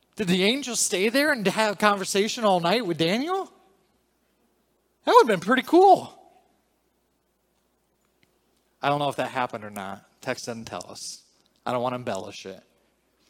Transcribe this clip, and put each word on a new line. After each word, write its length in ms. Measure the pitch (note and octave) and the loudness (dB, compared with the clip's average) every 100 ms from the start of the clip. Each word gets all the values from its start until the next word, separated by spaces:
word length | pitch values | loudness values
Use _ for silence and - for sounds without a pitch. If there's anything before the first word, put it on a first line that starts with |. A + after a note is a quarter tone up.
| _ - | _ -6
did 120 | F#3 | 0
the 160 | F3+ | 2
angel 320 | G3 C4+ C4+ G#3+ | 2 0 -4 -4
stay 340 | - F#3 G#3+ | -2 0 0
there 220 | B3+ D4+ | 0 0
and 140 | C4+ F#3+ | 0 -2
have 280 | F3+ A3 | 0 -2
a 20 | G3 | 2
conversation 680 | G#3 G3+ F#3+ G3+ G#3+ - | 2 2 -2 -2 -2 0
all 160 | G#3+ F#3 | 2 2
night 280 | E3+ A3 G3+ | 2 0 -2
with 100 | D#3+ | -2
Daniel? 540 | E3 A3 D#4 F#4+ E4 _ _ _ _ _ _ _ _ _ _ _ _ _ _ _ - | 0 -2 -2 -6 -8 _ _ _ _ _ _ _ _ _ _ _ _ _ _ _ 4
That 60 | |
would 140 | A#4 C4+ | 6 6
have 100 | F#3 | 2
been 60 | F3+ | 0
pretty 160 | B3 | 0
cool. 560 | - E4 F#4+ F4 - - - _ _ _ _ _ _ _ _ _ _ _ _ _ _ _ _ _ _ _ _ _ _ _ _ _ | 4 6 8 6 2 -16 -20 _ _ _ _ _ _ _ _ _ _ _ _ _ _ _ _ _ _ _ _ _ _ _ _ _
I 80 | C#3 | -2
don't 80 | D3 | -2
know 120 | C#3+ | -2
if 80 | C3+ | -4
that 120 | B2 | -6
happened 340 | C3 B2 A#2+ | -4 -6 -8
or 60 | G#2 | -14
not. 340 | G#2 G2 G2 _ _ | -12 -12 -14 _ _
Text 260 | - B2 - | -10 -10 -10
doesn't 180 | A2+ A2 | -12 -12
tell 220 | F2+ G2 | -14 -14
us. 320 | - - - _ _ _ _ - | -16 -16 -16 _ _ _ _ -8
I 40 | |
don't 120 | B2 | -4
want 100 | B2 | -4
to 40 | B2 | -6
embellish 500 | B2 G2 G#2 - F#2+ | -8 -8 -10 -14 -16
it. 160 | F#2+ _ _ _ _ _ _ | -18 _ _ _ _ _ _